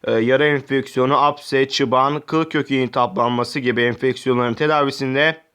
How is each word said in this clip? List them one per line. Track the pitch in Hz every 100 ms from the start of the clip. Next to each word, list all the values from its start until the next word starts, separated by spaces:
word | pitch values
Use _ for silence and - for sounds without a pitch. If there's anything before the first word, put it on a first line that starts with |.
e, | -
yara | 113 117 135 151
enfeksiyonu, | 143 131 135 127 135 127 139
apse, | 143 147 - 135 135
çıban, | - 139 127 135 147
kıl | - 160 160
kökü | 151 139 135
iltihaplanması | 123 131 120 95 120 120 120 147
gibi | 123 117
enfeksiyonların | 120 117 131 127 131 123 123
tedavisinde | 113 151 151 139 135 135 135 156 160 _